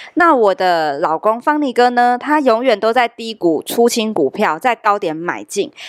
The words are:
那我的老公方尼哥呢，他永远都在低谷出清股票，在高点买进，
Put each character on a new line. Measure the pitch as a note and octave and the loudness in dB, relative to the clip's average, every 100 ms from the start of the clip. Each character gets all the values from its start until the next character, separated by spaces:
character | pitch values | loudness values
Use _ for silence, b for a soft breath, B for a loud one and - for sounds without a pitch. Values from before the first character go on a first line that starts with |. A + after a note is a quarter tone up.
| B - | B 0
那 | F4 C#4+ | 2 4
我 | G#3 | 2
的 | F#3 F#3 E3+ D#3 C#3+ | 2 2 2 0 -2
老 | E3 D#3+ | -2 0
公 | G#3 A3+ | 0 0
方 | D#4 D4+ | 0 0
尼 | C#4+ | 0
哥 | A#3 B3 | 2 2
呢， | B3 A#3+ B3 | 4 2 0
他 | C4 D4+ | 0 0
永 | C4 A3+ | 2 2
远 | C4 G#3 | 2 0
都 | A3 | 0
在 | A#3 A#3 | 0 0
低 | - A3+ G#3+ | -4 -12 -4
谷 | F3 D3+ | -2 -2
出 | - - A#3 | -2 0 0
清 | A#3 A3 | 0 -4
股 | G#3+ C#3 | -2 -4
票， | - G#3 D#3 | 0 -2 0
在 | B3+ A#3 | -2 -2
高 | G#3+ G#3 | 0 0
点 | F#3 D#3 | -2 -6
买 | F3 A#2+ | -6 -8
进， | G#2 G3+ F#3 B | -8 -6 -6 B